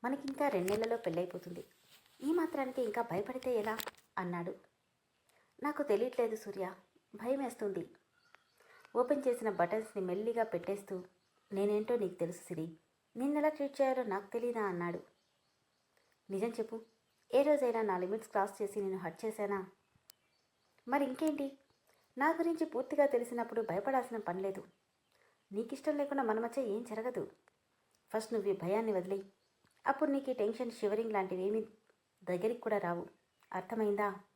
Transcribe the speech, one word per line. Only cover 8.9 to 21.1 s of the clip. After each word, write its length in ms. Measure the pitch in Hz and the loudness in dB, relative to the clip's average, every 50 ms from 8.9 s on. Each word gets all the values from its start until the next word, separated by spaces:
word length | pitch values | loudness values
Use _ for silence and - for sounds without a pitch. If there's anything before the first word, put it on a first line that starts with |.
| _ | _
ఓపెన్ 280 | 226 247 247 294 277 262 262 | 0 4 4 4 2 4 2
చేసిన 220 | 240 240 220 220 | 0 2 0 -2
బటన్స్ని 540 | 196 170 170 175 214 220 220 - - 208 190 | 2 2 2 2 2 -2 -2 -4 -4 -4 -2
మెల్లిగా 400 | 180 180 196 214 226 233 233 226 | -2 -2 0 0 0 2 2 0
పెట్టేస్తూ, 600 | 220 - 170 170 - 196 202 202 - 202 180 180 - _ _ _ _ _ _ _ _ 208 | 0 0 -4 -2 -2 -4 -4 -4 -8 -8 -8 -8 -10 _ _ _ _ _ _ _ _ -2
"నేనేంటో 420 | 196 196 202 208 208 214 220 240 | 0 2 4 2 2 2 2 2
నీకు 180 | 240 208 180 185 | 2 2 0 -2
తెలుసు 300 | - 170 165 175 - - | -2 -4 -4 -4 -8 -10
సిరి, 340 | - 175 160 160 165 160 - _ _ _ _ _ _ _ 226 | -8 -6 -6 -4 -6 -6 -12 _ _ _ _ _ _ _ -4
నిన్నెలా 320 | 247 277 294 302 294 302 | -2 0 2 4 4 2
ట్రీట్ 320 | 302 302 285 277 277 - | 2 2 -4 -4 2 2
చేయాలో 220 | 277 262 262 254 247 | 4 4 4 2 0
నాకు 240 | 220 190 196 202 196 | 0 0 -2 -4 -2
తెలీదా?" 300 | - 233 226 240 233 226 | -4 -2 -2 0 0 0
అన్నాడు. 380 | 214 196 180 175 175 175 170 170 - - _ _ _ _ _ _ _ _ _ _ _ _ _ _ _ _ _ _ _ _ _ _ _ _ | 0 0 0 0 -2 -2 -2 -4 -8 -12 _ _ _ _ _ _ _ _ _ _ _ _ _ _ _ _ _ _ _ _ _ _ _ _
"నిజం 200 | 196 196 196 233 | -4 -2 -2 -2
చెప్పు, 320 | 226 - 220 220 - 226 - - _ _ _ _ _ _ _ _ - | -2 -4 -6 -6 -6 -12 -12 -14 _ _ _ _ _ _ _ _ 4
ఏ 80 | 247 | 4
రోజైనా 400 | 277 294 302 285 262 240 233 226 | 6 6 6 6 6 2 2 2
నా 160 | 220 208 190 180 | 2 2 2 0
లిమిట్స్ 320 | 180 180 202 220 214 - | 0 0 -2 -4 -4 -2
క్రాస్ 320 | - 214 196 202 202 - | 0 0 0 0 0 -4
చేసి 180 | 214 202 202 214 | -6 -4 -2 -2
నిన్ను 180 | 202 190 190 190 | -2 -2 -2 -2
హర్ట్ 280 | 175 165 165 - - | -4 -6 -6 -4 -6
చేశానా?" 400 | 220 214 - 208 202 202 196 185 185 - _ _ _ _ _ _ _ - _ _ _ _ _ _ _ _ _ _ _ _ _ _ - | -6 -4 -2 -2 -2 -2 -4 -4 -8 -12 _ _ _ _ _ _ _ -20 _ _ _ _ _ _ _ _ _ _ _ _ _ _ 2
"మరి 180 | 247 285 277 | 2 2 4
ఇంకేంటి? 520 | 262 | 2